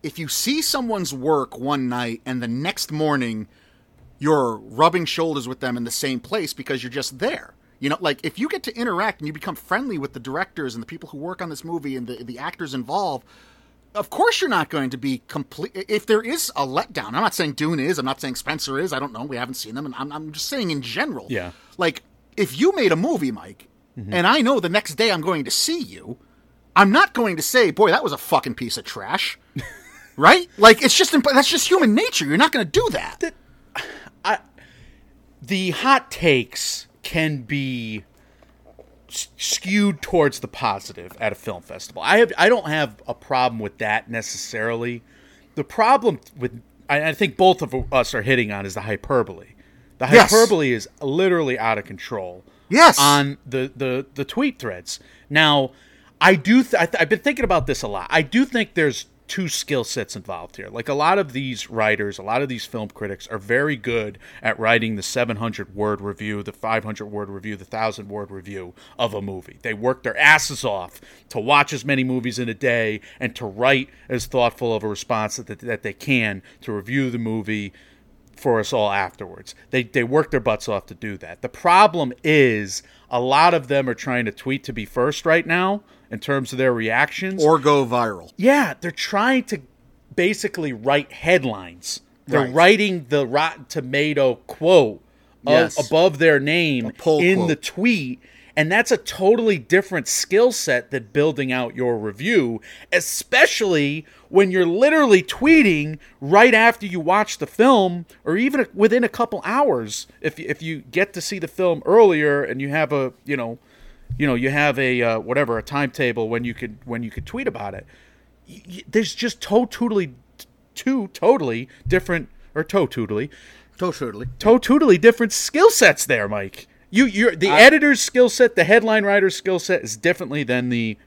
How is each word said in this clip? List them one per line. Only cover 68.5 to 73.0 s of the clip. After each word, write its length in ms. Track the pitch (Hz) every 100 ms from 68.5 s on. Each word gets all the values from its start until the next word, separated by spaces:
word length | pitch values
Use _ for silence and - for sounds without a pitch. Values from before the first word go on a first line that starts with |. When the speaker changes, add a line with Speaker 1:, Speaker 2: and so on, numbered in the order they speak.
| 98 90 - - -
Speaker 2:
of 160 | 117 101
a 60 |
movie. 360 | 98 92 - -
They 100 | 117
work 300 | 107 120 127
their 140 | 123 113
asses 460 | 147 151 - 139
off 380 | 123 98 87 - - - _
to 100 | 123
watch 340 | 113 143 143
as 100 | 139
many 200 | 135 135
movies 340 | 127 127 120 110
in 120 | 117
a 40 | 107
day 460 | 131 117 110 107